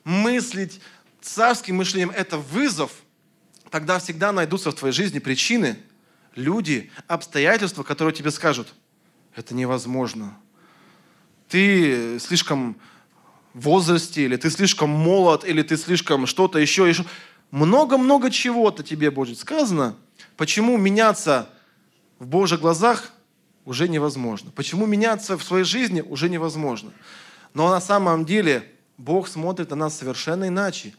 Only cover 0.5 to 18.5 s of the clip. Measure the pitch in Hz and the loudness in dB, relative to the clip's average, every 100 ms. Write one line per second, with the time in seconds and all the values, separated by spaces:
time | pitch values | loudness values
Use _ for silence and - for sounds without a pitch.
0.5 | 190 185 - - - _ _ - 208 233 | -6 -8 -10 -20 -20 _ _ -10 2 2
1.5 | 233 - 180 - 190 180 202 180 151 135 | 2 -2 -2 0 -2 -2 -4 -4 -6 -4
2.5 | 190 285 156 139 - _ _ _ _ _ | -2 0 -2 -6 -8 _ _ _ _ _
3.5 | _ _ 160 156 185 - 160 202 190 156 | _ _ -6 -2 -2 -4 -2 0 0 -2
4.5 | 185 151 - 135 123 196 143 127 127 - | -2 -4 -4 -2 -2 -2 -4 -4 -2 0
5.5 | 233 147 104 - _ _ _ _ 120 135 | 0 0 -4 -14 _ _ _ _ -6 -2
6.5 | 220 156 123 - - - 165 - 147 151 | -2 -2 -4 -6 -18 -6 -6 -4 0 2
7.5 | 220 196 147 135 143 160 156 147 147 160 | 2 -2 -6 -8 -2 -2 -2 -6 -2 -2
8.5 | 123 - _ _ _ _ _ _ - - | -2 -6 _ _ _ _ _ _ -18 -8
9.5 | 123 127 127 120 131 120 113 101 98 _ | -4 -2 -4 -4 -6 -6 -8 -14 -16 _
10.5 | _ _ _ _ _ _ _ _ _ _ | _ _ _ _ _ _ _ _ _ _
11.5 | 185 202 190 151 123 117 117 - 175 - | 2 4 4 4 2 -2 -8 -2 -2 0
12.5 | 143 120 107 - _ _ _ _ _ _ | -2 -4 -8 -18 _ _ _ _ _ _
13.5 | 123 143 185 170 175 170 151 131 123 160 | -6 2 4 4 2 0 -2 0 0 -2
14.5 | 151 196 - 151 151 160 196 175 151 190 | 0 0 2 0 2 4 6 6 4 2
15.5 | 156 156 156 - 170 - 143 127 - 185 | 0 0 -2 0 -2 2 0 0 2 2
16.5 | 156 147 196 180 165 170 - - _ _ | 4 2 4 4 2 -4 -12 -20 _ _
17.5 | 143 160 254 285 262 254 277 247 - 247 | 0 4 6 6 4 6 4 4 0 0